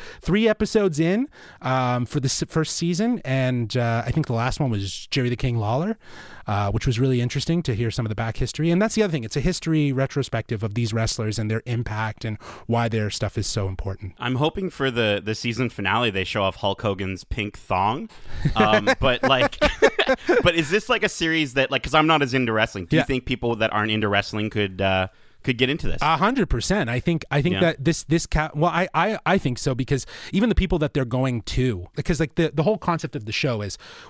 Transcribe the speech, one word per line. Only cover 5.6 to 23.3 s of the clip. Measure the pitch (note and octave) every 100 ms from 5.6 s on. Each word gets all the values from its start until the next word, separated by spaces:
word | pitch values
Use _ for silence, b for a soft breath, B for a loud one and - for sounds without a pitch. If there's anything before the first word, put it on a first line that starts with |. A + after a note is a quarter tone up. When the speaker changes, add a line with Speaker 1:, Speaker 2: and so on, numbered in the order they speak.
| G#2+ B2+ F#3+ A3 B B B B -
Speaker 1:
uh, | G2+ G2+
which | A2 C3+
was | A#2
really | C3+ B2
interesting | A#2+ C#3 - E3+
to | C#3
hear | A2 A#2
some | -
of | A2
the |
back | G#2+ A2+ -
history. | B2 - D#3+
And | F3
that's | A3
the | G#3+
other | G#3
thing. | D#3
It's | A2 C#3+
a |
history | C#3+ F3 E3 D#3 C#3+
retrospective | C3 C3+ C#3+ B2+ A2+ - A2
of | A2
these | A2 A2+
wrestlers | A2+ A2 - A2 G#2+
and | G#2+
their | A2
impact | - A#2 G#2 G#2+ A2 - A2+
and | G#2+ B B -
why | A#2 A#2
their | A2 G#2
stuff | - G#2 -
is | -
so | A2 F#2+
important. | F#2 G2+ F#2+ F#2+ -
Speaker 2:
I'm | B2
hoping | B2+ D#3 G3 F#3
for | - C3+
the, | A#2+ G#2+ G2+
the | G2
season | A2 B2 A2+ A#2+
finale | - G2 A2 A#2+
they | F#2+
show | F#2 A2
off | F#2+ -
Hulk | G2+ G2
Hogan's | A2 F#2+ F#2+ F#2
pink | - - G#2 -
thong. | - F#2+ G2+ C3+ A3+ B B B D3 A2
Um, | G#2+ G#2+ G#2
Speaker 1:
<laughs> | -
Speaker 2:
but, | C3 B2
like, | C4 C3 C#4+ - D4+ - - -
<laughs> | - B3+ - B3
but | F3 E3
is | D3
this, | G#3 -
like, | A3+
a | A3
series | - E3 D#3+ C#3+
that, | C3+ C3
like, | C3+
'cause | -
I'm | D#3 D#3
not | D#3
as | C3+
into | C3 A#2+
wrestling. | A2 A2+ G2+ F2
Do | D#3
Speaker 1:
Yeah. |
Speaker 2:
you | C#3
think | B2+
people | -